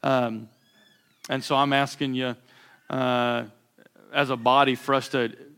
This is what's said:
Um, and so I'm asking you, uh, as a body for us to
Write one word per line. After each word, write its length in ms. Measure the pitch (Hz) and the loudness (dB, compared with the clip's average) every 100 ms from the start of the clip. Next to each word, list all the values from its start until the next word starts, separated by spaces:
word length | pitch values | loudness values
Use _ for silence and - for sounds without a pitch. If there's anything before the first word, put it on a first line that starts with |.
Um, 440 | 143 131 120 113 110 _ _ _ _ _ _ _ - | 2 0 0 -6 -12 _ _ _ _ _ _ _ -6
and 140 | 135 | -6
so 140 | - 139 | 0 0
I'm 160 | 139 | 2
asking 420 | 139 139 - 139 | 2 0 -2 -4
you, 220 | 127 127 120 _ - - - _ | -2 -4 -6 _ -20 -20 -20 _
uh, 560 | 131 127 123 120 120 110 - _ _ - _ - | -2 0 0 0 -2 -6 -18 _ _ -20 _ -6
as 180 | 143 139 | -2 0
a 60 | 127 | 0
body 400 | 117 135 139 123 | 2 4 4 2
for 180 | - | 0
us 140 | 135 120 | 0 0
to 240 | 135 117 - - | -2 -2 -6 -20